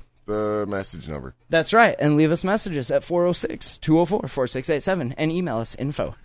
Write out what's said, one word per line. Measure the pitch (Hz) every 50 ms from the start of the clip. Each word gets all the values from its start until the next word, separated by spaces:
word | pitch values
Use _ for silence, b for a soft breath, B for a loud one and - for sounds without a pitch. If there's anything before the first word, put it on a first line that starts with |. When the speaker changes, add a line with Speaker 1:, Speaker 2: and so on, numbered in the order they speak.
| - _ _ _ _
Speaker 1:
the | 104 107 107 107 107 107 107 104
message | 98 101 98 95 - - 80 69
number. | 76 76 69 64 65 - _ _ -
Speaker 2:
That's | 160 165 160 - 214
right. | 226 233 175 - -
And | 143 151 147
leave | 151 160 151
us | 170 - -
messages | 190 208 220 - - 156 139 120 -
at | 143 139 -
four | - 175 175 175
oh | 180 170
six, | - - - - - - - -
two | - - 160 156 165
oh | 170
four, | 151 208 - -
four | 127 - 139 127
six | 123 - 131 131 -
eight | 151 139
seven | - 190 190 175 127 117 -
and | - 156 160
email | 165 180 185 151 113
us | 113 113 - -
info | - 127 143 143 - 92 71 - -